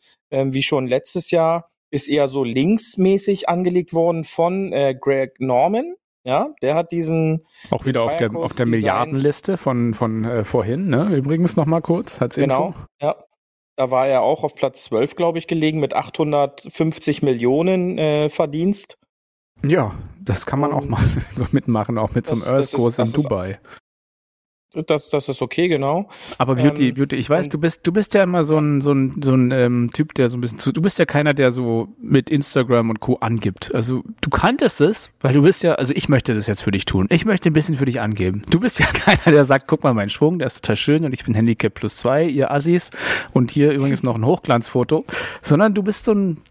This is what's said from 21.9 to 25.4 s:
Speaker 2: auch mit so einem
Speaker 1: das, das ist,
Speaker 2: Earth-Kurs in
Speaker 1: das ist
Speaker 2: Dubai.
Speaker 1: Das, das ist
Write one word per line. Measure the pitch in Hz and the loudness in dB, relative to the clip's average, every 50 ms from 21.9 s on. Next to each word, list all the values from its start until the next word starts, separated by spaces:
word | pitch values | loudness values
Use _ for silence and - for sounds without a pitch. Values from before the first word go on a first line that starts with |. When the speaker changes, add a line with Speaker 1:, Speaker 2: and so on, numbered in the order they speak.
| 120 | -2
Speaker 2:
auch | 110 110 101 - | -2 -2 -2 -2
mit | 123 110 | -2 -2
so | - 120 | -2 -4
einem | 113 - | -4 -2
Speaker 1:
das, | - 127 | 0 0
das | 139 143 - - | 0 0 0 0
ist, | |
Speaker 2:
Earth-Kurs | 139 117 120 117 - | 0 0 0 2 0
in | 123 | -2
Speaker 1:
das | 113 117 | 0 0
ist | 147 147 | 0 -2
Speaker 2:
Dubai. | - 107 95 90 95 98 - _ - - - _ _ _ _ _ _ _ _ _ _ _ _ _ _ _ _ _ _ - 156 160 | 0 -2 -4 -4 -6 -10 -12 _ -20 -20 -20 _ _ _ _ _ _ _ _ _ _ _ _ _ _ _ _ _ _ -10 -6 -2
Speaker 1:
Das, | - 160 151 - - | -2 -2 -2 -2 -2
das | - 147 - - | -4 -4 -2 -4
ist | 135 - | -6 -6